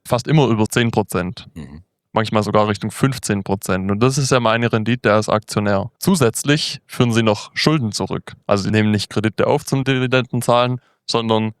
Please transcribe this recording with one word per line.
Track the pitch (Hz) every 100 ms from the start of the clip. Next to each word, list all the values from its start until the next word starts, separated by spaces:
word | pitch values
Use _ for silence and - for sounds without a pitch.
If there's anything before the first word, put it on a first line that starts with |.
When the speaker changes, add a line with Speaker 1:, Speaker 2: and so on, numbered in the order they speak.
| -
Speaker 1:
fast | 123 -
immer | 151 131
über | 110 107
zehn | 120 117
Prozent. | 110 101 92 90 - -
Speaker 2:
Mhm. | - 67 73 _ _ _
Speaker 1:
Manchmal | 110 107 110
sogar | 104 107 104
Richtung | 101 110
fünfzehn | - 135 - - 101
Prozent. | 95 98 - 92 95
Und | 101
das | 127 135
ist | 135
ja | 131
meine | 117 113 117
Rendite | 113 110 120 107
als | 107 104
Aktionär. | - - - 101 98 98 -
Zusätzlich | - 185 117 - 139 147 - - _
führen | - 123
sie | 113
noch | 110 104 -
Schulden | - 151 156 110
zurück. | - 95 90 - - -
Also | 101
sie | 98
nehmen | 110 107
nicht | 104 -
Kredite | - 107 - -
auf | 143 -
zum | 135
Dividendenzahlen, | 131 131 127 127 117 123 117 120 123 127 - _ -
sondern | 117 113 110 110 -